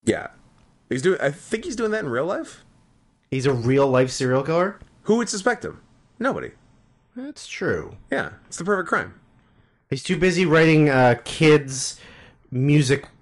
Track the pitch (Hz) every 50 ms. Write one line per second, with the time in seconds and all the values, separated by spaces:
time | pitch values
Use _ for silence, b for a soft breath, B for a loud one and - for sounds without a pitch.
0 | _ 113 98 80 - - - _ _ _ _ _ _ _ _ _ _ _ 123 131
1 | 131 185 190 - 123 135 139 - - - - 220 - 359 254 214 233 214 214 220
2 | 214 143 117 120 147 175 214 320 311 - - - _ _ _ _ _ _ _ _
3 | _ _ _ _ _ _ - 131 123 143 135 120 110 120 131 139 139 139 127 127
4 | 131 127 127 - 135 127 127 131 139 156 160 170 180 196 202 - - _ _ _
5 | _ - 208 233 240 - - 202 185 - 233 - - 82 76 - _ _ _ _
6 | _ _ _ _ 226 269 185 85 64 - - _ _ _ _ _ _ _ _ _
7 | _ _ _ 247 254 285 302 - - - - - 190 151 104 82 73 - - -
8 | - - 269 269 - 78 - - _ _ - - 170 185 208 185 175 - - 190
9 | 95 - - _ _ _ _ _ _ _ _ _ _ _ _ _ _ _ - -
10 | - - 180 156 170 185 175 175 185 165 151 160 160 160 156 151 151 147 139 131
11 | 123 123 120 120 - - - - 160 156 151 147 139 135 135 131 - - - B
12 | B B B B B B B B _ _ - 127 131 143 147 151 143 123 139 135
13 | - - _ _